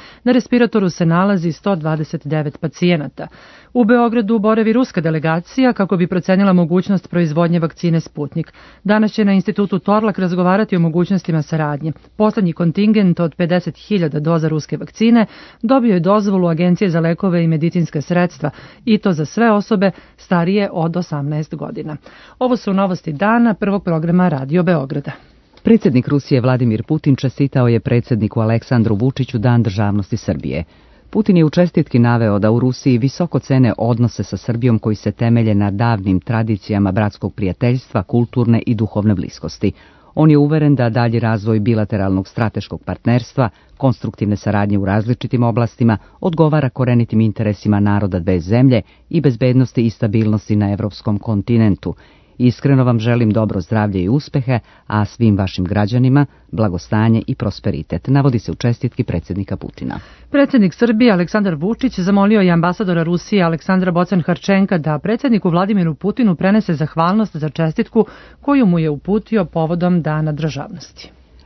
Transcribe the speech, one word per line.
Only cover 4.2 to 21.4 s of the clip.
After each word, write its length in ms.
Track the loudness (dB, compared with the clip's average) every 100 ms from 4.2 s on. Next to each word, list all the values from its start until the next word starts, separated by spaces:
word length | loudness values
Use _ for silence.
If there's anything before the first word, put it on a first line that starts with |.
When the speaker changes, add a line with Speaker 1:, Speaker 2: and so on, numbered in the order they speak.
| 0 0
Speaker 1:
boravi 340 | 0 0 2
ruska 280 | 0 0 -2
delegacija 720 | -2 -2 -2 -2 -4 0 0
kako 240 | 0 0 0
bi 100 | 0
procenila 460 | -2 0 2 4
mogućnost 580 | 4 2 0 0 -2 -2
proizvodnje 480 | -2 0 0 0 0
vakcine 420 | -2 -4 -2 -2
Sputnik. 520 | -4 -10 -8 -8 -10 -12 -20 -8
Danas 280 | 0 2 0
će 120 | 0
na 80 | 2
Institutu 460 | 2 0 -2 -2 -2
Torlak 400 | 0 0 0 -2
razgovarati 580 | -2 0 2 2 0 0
o 40 |
mogućnostima 600 | 0 0 0 -2 -2 -4
saradnje. 500 | -2 -2 -2 -4 -6 -10 -10 -2
Poslednji 360 | 0 0 -2
kontingent 680 | 0 -2 0 2 2 2 2
od 140 | -2
pedeset 420 | -2 -2 -2 -4 -10
hiljada 420 | -4 -2 -2 -2
doza 280 | -2 0 0
ruske 280 | -2 -4 -8
vakcine 500 | -8 -2 4 4 2 -4 -20 -8
dobio 320 | 0 2 2
je 60 | 2
dozvolu 480 | 2 2 2 0 0
Agencije 420 | 0 0 0 0
za 100 | 0
lekove 440 | 0 0 0 0
i 40 | 0
medicinska 520 | 0 0 0 -2 -4
sredstva, 500 | -2 0 -2 -2 -8 -8 -20 -8
i 140 | 0 0
to 140 | 2
za 120 | -2
sve 280 | -2 0 2
osobe 380 | 2 0 0 0 -2 -14 _
starije 520 | -2 0 2 0 -2
od 240 | -2 -4 -4
osamnaest 580 | -6 -6 -4 -6